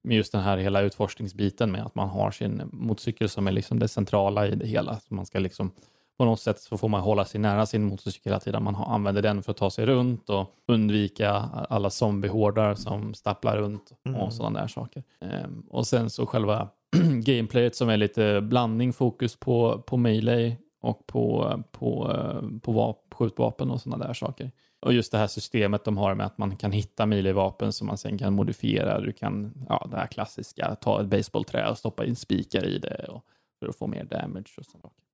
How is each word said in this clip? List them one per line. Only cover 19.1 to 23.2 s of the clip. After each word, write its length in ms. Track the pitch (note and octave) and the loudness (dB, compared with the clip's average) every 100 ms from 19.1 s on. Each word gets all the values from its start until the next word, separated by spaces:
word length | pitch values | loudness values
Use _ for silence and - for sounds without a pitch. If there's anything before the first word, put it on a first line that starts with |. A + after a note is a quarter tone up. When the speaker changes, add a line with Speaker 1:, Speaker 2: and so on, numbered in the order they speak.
| - A#2+ - | 2 -4 -2
Speaker 1:
på, 460 | - A#2+ A#2 A2+ | 0 2 4 0
på 160 | - B2+ | -2 2
melee 600 | A#2+ A2 A2+ A#2+ A#2 A#2 _ _ | 4 4 4 2 2 -2 _ _
och 260 | A#2 A2+ - | -4 -4 -4
på, 460 | A#2+ A#2 A2+ A2+ G#2+ A2+ | 0 2 2 0 -2 -6
på, 400 | - B2 A#2 A2+ | -4 -2 0 -2
eh, 480 | - - - A2 A2 | -2 -2 -6 -8 -6
på 100 | - | 0
vap-, 400 | A2 A2+ A2 _ | 2 2 -2 _
skjutvapen 560 | - | -2